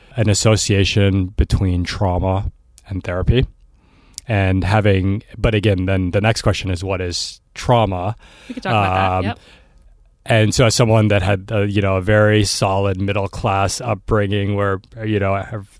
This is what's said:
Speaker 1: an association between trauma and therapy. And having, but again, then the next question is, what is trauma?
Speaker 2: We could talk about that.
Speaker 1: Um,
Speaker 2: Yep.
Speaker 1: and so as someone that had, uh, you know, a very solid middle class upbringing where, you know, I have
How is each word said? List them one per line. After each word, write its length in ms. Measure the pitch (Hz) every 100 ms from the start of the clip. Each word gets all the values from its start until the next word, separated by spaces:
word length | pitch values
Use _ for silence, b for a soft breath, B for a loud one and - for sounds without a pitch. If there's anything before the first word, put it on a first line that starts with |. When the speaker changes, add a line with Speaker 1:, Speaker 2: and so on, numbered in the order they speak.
| b -
Speaker 1:
an 120 | 107
association 960 | 101 110 107 - 98 92 107 98 95 92
between 580 | - - - 95 90
trauma 680 | 87 - 95 87 92 95 - - _ _ -
and 140 | 92
therapy. 420 | - 90 92 117 127 - _ _ B B B B -
And 360 | 104 95 95
having, 580 | 90 110 107 95 95 101 - -
but 160 | 117
again, 300 | 107 110 92 92
then 240 | 95 90
the 100 | 101
next 220 | 107 113
question 280 | 113 95 95
is, 120 | 87
what 180 | 95 92
is 400 | 90 87 - - _
trauma? 600 | - - 120 107 92 92 - B B B
Speaker 2:
We 60 |
could 100 | 247
talk 80 | 190
about 220 | 107 95
that. 240 | 92 95 92
Speaker 1:
Um, 60 |
Speaker 2:
Yep. 140 | 95 - b b b b b _ _ _
Speaker 1:
and 300 | - 113 107
so 120 | - 117
as 80 |
someone 340 | - 117 113 107
that 140 | 101
had, 280 | 90 98 95
uh, 80 | 107
you 180 | 101 101
know, 160 | 98 95
a 40 |
very 440 | 92 107 107 107
solid 560 | 101 - 98 98 98 92
middle 280 | 98 101 98
class 520 | - 113 98 98 -
upbringing 760 | 120 98 - 110 101 101 98 101
where, 240 | 101 98 - 117
you 160 | 110 104
know, 140 | 98
I 100 | 98
have 340 | 95 110 98